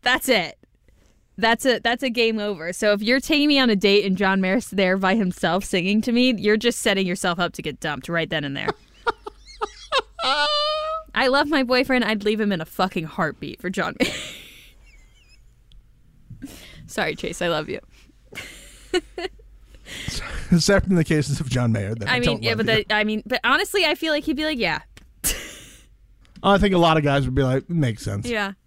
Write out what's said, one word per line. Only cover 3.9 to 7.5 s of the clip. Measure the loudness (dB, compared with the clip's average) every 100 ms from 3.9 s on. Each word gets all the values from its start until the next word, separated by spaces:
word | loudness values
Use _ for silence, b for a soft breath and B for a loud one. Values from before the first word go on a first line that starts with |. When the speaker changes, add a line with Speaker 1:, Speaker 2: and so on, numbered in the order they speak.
| 4 4
Speaker 1:
and | 2
John | 2 2
Mayer's | 2 0 -2
there | 0 2 2
by | 2 2
himself | 0 0 0 0
singing | 0 -2 2 0
to | 2
me, | 2 2 2
you're | 2 2
just | 0 0
setting | 0 0 0
yourself | -2 -2 -2
up | -2